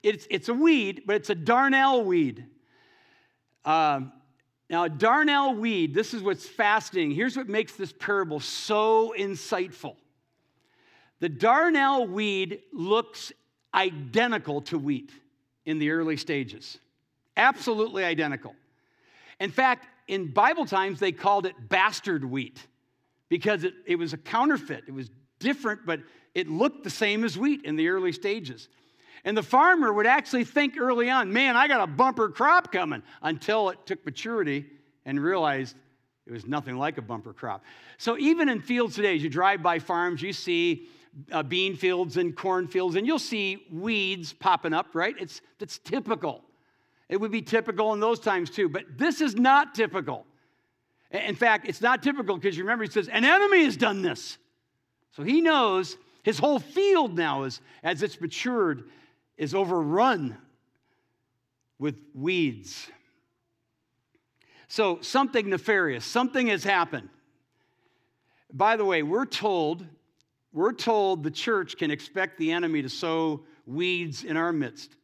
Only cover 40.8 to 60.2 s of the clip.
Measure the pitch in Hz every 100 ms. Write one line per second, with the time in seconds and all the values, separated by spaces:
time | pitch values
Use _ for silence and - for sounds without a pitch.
40.8 | - - _ 147 143 165 143 180 190 170
41.8 | 185 180 175 151 175 175 190 185 180 185
42.8 | 180 170 233 320 - 220 196 196 - 160
43.8 | 208 214 190 190 156 - 196 175 165 160
44.8 | - 165 190 - 175 - _ _ 185 -
45.8 | - 269 208 220 175 117 _ _ _ _
46.8 | _ _ _ 190 220 220 - 226 220 185
47.8 | 214 208 220 226 226 185 170 - 180 170
48.8 | - 127 330 262 294 208 254 277 294 -
49.8 | 214 185 143 113 - _ _ _ _ _
50.8 | _ _ _ 190 - 170 233 214 - 160
51.8 | 240 254 277 285 196 185 196 165 190 233
52.8 | 208 214 180 220 262 370 403 381 294 170
53.8 | 220 202 180 - - - _ _ _ _
54.8 | _ _ _ - 156 302 330 302 226 185
55.8 | 185 - _ _ 208 - 294 269 - 370
56.8 | 392 359 254 170 160 139 135 - - -
57.8 | 160 165 202 - 165 - 247 240 180 135
58.8 | - - _ _ _ - 151 190 185 180
59.8 | 147 180 254 202